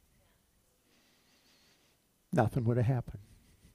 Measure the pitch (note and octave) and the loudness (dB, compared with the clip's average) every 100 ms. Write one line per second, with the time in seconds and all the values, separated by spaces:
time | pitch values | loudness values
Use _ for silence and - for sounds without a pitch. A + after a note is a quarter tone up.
0 | _ _ _ _ _ _ _ _ _ _ | _ _ _ _ _ _ _ _ _ _
1 | _ _ _ _ _ _ _ _ _ _ | _ _ _ _ _ _ _ _ _ _
2 | _ _ _ - G#2+ C3+ A2+ A#2+ A#2 B2+ | _ _ _ 0 0 0 0 2 2 0
3 | - - - - - - - | -4 -14 -20 -20 -20 -20 -20